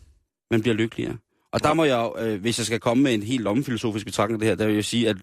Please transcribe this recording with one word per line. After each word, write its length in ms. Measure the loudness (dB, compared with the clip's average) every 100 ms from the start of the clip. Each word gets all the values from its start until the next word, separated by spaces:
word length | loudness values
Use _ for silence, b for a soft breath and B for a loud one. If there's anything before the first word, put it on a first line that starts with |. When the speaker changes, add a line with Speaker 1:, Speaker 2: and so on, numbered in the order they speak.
| -20 _ _ _ -2
Speaker 1:
man 100 | 0
bliver 120 | 2
lykkeligere. 420 | 0 0 -4 -8 -8 _ _ _
Og 100 | -2
der 60 | 0
Speaker 2:
Ja. 60 |
Speaker 1:
må 100 | 2
jeg 120 | 2 2
jo, 200 | 0 -4 -4
øh, 140 | -2
hvis 180 | -2 -2
jeg 80 | -2
skal 140 | -2
komme 220 | 2 4
med 120 | 4
en 80 | 2
helt 200 | 0 -2
lommefilosofisk 640 | 0 0 -2 -2 -2 -4 -4
betragtning 300 | -2 0 0
af 20 |
det 80 | 0
her, 60 |
der 120 | 2 2
vil 80 |
jeg 100 | 0
sige, 240 | 0 0 0
at 80 | 0